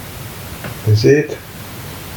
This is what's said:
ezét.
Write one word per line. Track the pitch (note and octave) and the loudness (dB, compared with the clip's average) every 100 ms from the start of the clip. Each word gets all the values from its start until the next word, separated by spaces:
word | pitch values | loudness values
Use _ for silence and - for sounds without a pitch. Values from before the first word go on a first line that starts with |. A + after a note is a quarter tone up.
| - - - - - - - - A2 | -10 -10 -12 -12 -12 -10 -10 -2 4
ezét. | G#2+ C3 D3 - - - - - - - - - | 6 8 6 4 -6 -10 -12 -12 -10 -10 -10 -10